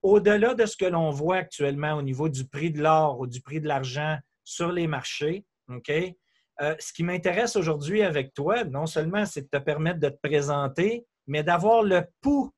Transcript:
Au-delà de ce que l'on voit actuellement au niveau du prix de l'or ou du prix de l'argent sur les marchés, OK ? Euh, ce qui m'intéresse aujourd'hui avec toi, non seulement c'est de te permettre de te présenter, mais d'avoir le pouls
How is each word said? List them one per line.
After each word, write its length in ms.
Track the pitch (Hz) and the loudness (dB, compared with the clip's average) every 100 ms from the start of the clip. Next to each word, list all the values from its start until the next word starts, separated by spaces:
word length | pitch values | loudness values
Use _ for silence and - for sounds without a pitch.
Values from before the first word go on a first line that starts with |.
Au-delà 540 | 190 208 196 208 233 247 | 6 6 6 4 4 2
de 100 | 214 | 0
ce 100 | - | 2
que 80 | |
l'on 260 | 185 170 160 | 0 2 0
voit 280 | 139 160 185 | 0 0 -2
actuellement 560 | 170 - 143 143 151 | -4 -4 -2 -2 -2
au 80 | 151 | -2
niveau 260 | 139 131 156 | -4 -2 -2
du 180 | 131 131 | -2 -8
prix 240 | 143 170 | -4 -4
de 120 | 147 | 0
l'or 360 | 156 160 156 127 | 4 4 4 -2
ou 60 | 127 | -8
du 140 | 123 | -10
prix 200 | - 156 | -10 -8
de 60 | 151 | -2
l'argent 480 | 139 135 131 156 151 _ _ | -2 -2 -4 -4 -6 _ _
sur 300 | - - 175 | -16 -6 -4
les 140 | 175 165 | -2 -2
marchés, 580 | 139 - - 147 190 _ _ - | -4 -6 -4 -4 -4 _ _ -16
OK ? 200 | 123 131 | -14 -4
Euh, 840 | 151 185 180 _ _ _ - 147 156 | -2 -2 -10 _ _ _ -6 -4 -4
ce 120 | - | -10
qui 120 | - | -4
m'intéresse 520 | 170 180 180 180 233 214 | -4 0 0 0 0 0
aujourd'hui 460 | 160 151 147 208 | 0 -2 -2 2
avec 320 | 196 147 131 | 2 0 -4
toi, 320 | - 147 233 190 | -4 -2 0 -2
non 220 | 135 160 | -4 -4
seulement 380 | 160 156 196 202 | -2 -2 -2 -2
c'est 180 | - | -6
de 140 | 135 143 | -4 -2
te 60 | |
permettre 380 | 139 151 156 175 | -2 -2 -2 0
de 80 | 143 | -2
te 100 | 139 | -2
présenter, 840 | 147 147 143 143 139 139 196 233 - _ - | 0 0 2 0 -2 0 0 0 -8 _ -6
mais 160 | 147 | -2
d'avoir 400 | 151 175 202 226 | 2 2 6 6
le 200 | 208 180 170 _ | 6 2 2 _
pouls 320 | 277 285 269 | 0 2 0